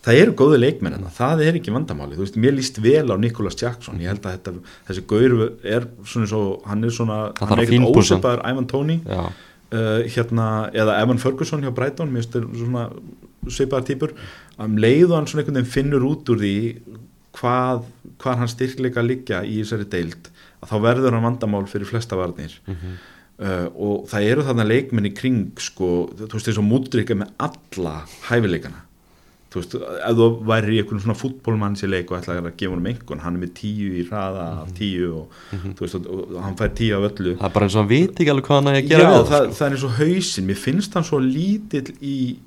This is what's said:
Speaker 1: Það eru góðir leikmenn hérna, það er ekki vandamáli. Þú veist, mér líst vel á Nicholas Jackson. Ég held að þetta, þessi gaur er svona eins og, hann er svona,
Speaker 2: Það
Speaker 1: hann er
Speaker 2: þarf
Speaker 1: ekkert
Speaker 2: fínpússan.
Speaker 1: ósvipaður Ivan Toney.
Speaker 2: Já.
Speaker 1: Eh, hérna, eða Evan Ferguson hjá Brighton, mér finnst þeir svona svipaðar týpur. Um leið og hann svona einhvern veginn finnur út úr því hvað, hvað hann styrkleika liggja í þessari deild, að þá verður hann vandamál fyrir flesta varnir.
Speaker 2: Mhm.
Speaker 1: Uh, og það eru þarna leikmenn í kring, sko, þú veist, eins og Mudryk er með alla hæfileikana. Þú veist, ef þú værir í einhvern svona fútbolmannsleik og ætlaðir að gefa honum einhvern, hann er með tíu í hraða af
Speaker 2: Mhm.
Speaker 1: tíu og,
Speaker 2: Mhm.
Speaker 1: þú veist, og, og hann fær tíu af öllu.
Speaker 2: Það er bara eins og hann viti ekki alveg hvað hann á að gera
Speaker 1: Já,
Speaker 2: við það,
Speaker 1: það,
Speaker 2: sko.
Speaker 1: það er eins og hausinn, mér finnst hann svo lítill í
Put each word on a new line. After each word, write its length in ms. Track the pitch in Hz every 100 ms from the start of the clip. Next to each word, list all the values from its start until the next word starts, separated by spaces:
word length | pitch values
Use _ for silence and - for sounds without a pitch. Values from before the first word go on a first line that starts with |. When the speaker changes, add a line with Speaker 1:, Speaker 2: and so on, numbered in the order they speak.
Speaker 1:
Það 160 | 123 123
eru 120 | 220
góðir 280 | - 135 143
leikmenn 320 | 127 - 90 -
hérna, 120 | 92
það 320 | - 123 160 156
er 100 | 170
ekki 160 | -
vandamáli. 440 | 113 156 76 71 76
Þú 60 | 98
veist, 100 | 113
mér 200 | 123 139
líst 220 | 131 -
vel 240 | 110 151 135
á 80 | 95
Nicholas 400 | 117 117 98 -
Jackson. 400 | 117 117 - 98
Ég 120 | 87
held 140 | 101 98
að 100 | 92
þetta, 180 | 95 87 - - -
þessi 180 | 95 -
gaur 300 | 107 127 120 110 -
er 240 | - 113 120 -
svona 220 | 98 120 107
eins 100 | 110
og, 300 | 98 95 101
hann 180 | 104
er 60 | 113
svona, 420 | 117 117 107 107
Speaker 2:
Það 160 | 104 101
Speaker 1:
hann 100 | 107
er 60 |
Speaker 2:
þarf 0 |
Speaker 1:
ekkert 100 | 117 120
Speaker 2:
fínpússan. 420 | 123 135 101 95
Speaker 1:
ósvipaður 240 | 123 123 113
Ivan 160 | 131 120
Toney. 340 | 135 147 165 165
Speaker 2:
Já. 180 | 95 87 90 - _ _
Speaker 1:
Eh, 300 | 113 110 110 113
hérna, 360 | 120 117 113 113 110 110
eða 260 | 113 107 104
Evan 160 | 113 123
Ferguson 440 | 123 131 160 151
hjá 100 | 139
Brighton, 380 | 123 131 131 160
mér 140 | 123 117
finnst 100 | 120
þeir 100 | 113 113
svona 300 | 120 123 110 - - - - _ 120
svipaðar 400 | - 131 135 127
týpur. 240 | 135 151 - 95 - - -
Um 180 | 110 107
leið 340 | 110 143 175
og 60 | 165
hann 100 | 147
svona 180 | 151
einhvern 180 | 147 139
veginn 100 | 120
finnur 320 | 139 139 143
út 240 | 131 151 -
úr 100 | 110
því 180 | 101 101 113 113 - 107 117 _ _
hvað, 500 | - 123 127 127 123 117 - - -
hvað 200 | 131 120
hann 100 | 120
styrkleika 540 | - 131 - 127 120
liggja 380 | 117 127 - 95
í 140 | 104 107
þessari 240 | 104 113 101
deild, 400 | 90 82 85 - _ - _
að 80 | -
þá 60 | 110
verður 320 | 113 123 131
hann 140 | 113 117
vandamál 400 | 123 107 101 98
fyrir 160 | 104
flesta 320 | 98 113 113 92
varnir. 380 | 90 85 78 - -
Speaker 2:
Mhm. 280 | 90 90 90 - - _ -
Speaker 1:
Uh, 280 | 98 90 87 -
og 300 | 101 104 -
það 160 | 107 104
eru 120 | 135
þarna 220 | 135 117
leikmenn 400 | 107 120 135 117
í 100 | 101
kring, 360 | 98 131 123 90 -
sko, 480 | - - 92 87 - 90
þú 140 | 107
veist, 140 | 107 113
eins 80 | 107
og 80 |
Mudryk 460 | 104 127 131 120 101
er 60 | 98
með 180 | 104 -
alla 680 | 151 - _ - 85 78 - - -
hæfileikana. 500 | 120 110 85 - - - _ _ _ _ _ _
Þú 80 | 90
veist, 140 | 87 -
ef 400 | 65 80 98 117
þú 120 | 113 113 110
værir 240 | 110 104
í 60 | 110
einhvern 220 | 101 107
svona 140 | 107 107
fútbolmannsleik 880 | 135 131 - 110 101 101 95 95 90
og 120 | 90
ætlaðir 260 | 87 87 85
að 80 | 82
gefa 160 | 95
honum 160 | 90 90
einhvern, 320 | 120 - 73
hann 160 | 85 90
er 60 |
með 80 | 90 -
tíu 300 | 107 104 98 90
í 80 | 87
hraða 380 | 107 95 95 85 82
af 60 | 82
Speaker 2:
Mhm. 40 | 90
Speaker 1:
tíu 340 | 101 90 87 80
og, 100 | 78 - -
Speaker 2:
Mhm. 220 | 98 95 95
Speaker 1:
þú 40 |
veist, 100 | 87
og, 380 | 92 87 95 - 90
og 60 |
hann 140 | 98 90
fær 120 | 104
tíu 220 | - 113 101
af 140 | 101
öllu. 240 | - 90 90
Speaker 2:
Það 80 |
er 80 | 98
bara 140 | 104 101
eins 100 | 107
og 60 |
hann 40 | 104
viti 360 | 127 190 -
ekki 60 | 151
alveg 120 | 139 -
hvað 80 | 160
hann 80 |
á 80 | 143
að 160 | 139 139
gera 140 | 156
Speaker 1:
Já, 80 | 156
Speaker 2:
við 0 |
það, 160 | - 117
Speaker 1:
það, 160 | 147
Speaker 2:
sko. 80 | 127
Speaker 1:
það 140 | - 143
er 100 | 135
eins 80 |
og 60 | 135 117
hausinn, 460 | 156 185 175 - 95
mér 80 | 98
finnst 380 | - 160 202
hann 100 | 180
svo 140 | 160 147
lítill 720 | 131 135 185 208 214 147 - -
í 360 | 139 139 127 123